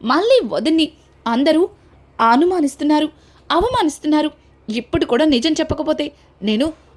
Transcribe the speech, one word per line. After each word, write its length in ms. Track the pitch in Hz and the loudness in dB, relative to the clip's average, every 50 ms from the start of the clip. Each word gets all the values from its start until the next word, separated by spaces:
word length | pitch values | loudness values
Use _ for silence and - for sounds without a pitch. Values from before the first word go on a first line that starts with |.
మళ్ళీ 460 | - 226 262 330 415 466 539 480 320 208 | -4 -2 0 0 2 4 2 2 2 0
వదిన్ని 440 | 151 160 220 320 320 320 302 - - _ _ _ _ _ - | -4 -4 -2 0 0 0 0 -2 -6 _ _ _ _ _ -6
అందరూ 420 | 233 233 247 285 320 311 320 381 403 - _ _ _ _ - _ _ _ - 226 226 | -4 -2 0 2 2 2 2 0 -2 -4 _ _ _ _ -20 _ _ _ 0 2 4
అనుమానిస్తున్నారు, 760 | 240 269 339 359 381 349 294 277 - - 294 294 302 302 311 302 - _ _ - _ _ _ - | 4 4 2 2 0 0 -2 -2 -4 -4 -2 0 0 0 0 -2 -6 _ _ -20 _ _ _ -2
అవమానిస్తున్నారు. 800 | 285 339 392 494 508 480 349 302 - - - 302 302 302 302 302 - _ _ _ _ _ _ - | 0 0 0 0 0 -2 -2 -2 -4 -4 -2 0 0 0 0 -2 -6 _ _ _ _ _ _ -8
ఇప్పుడు 360 | 214 240 226 - - - - | -8 -8 -6 -4 -2 -2 -2
కూడా 200 | - 240 269 311 | 0 0 2 2
నిజం 280 | 311 269 233 233 330 | 2 2 2 0 0
చెప్పకపోతే 600 | 311 330 311 311 302 - 294 311 311 302 294 285 - _ _ _ _ - | -2 -2 -2 -4 -4 -6 -4 -4 -4 -4 -4 -10 -10 _ _ _ _ -8
నేను 300 | 190 214 214 226 294 320 - - - _ - | -4 -2 -2 0 -2 -4 -4 -10 -20 _ -20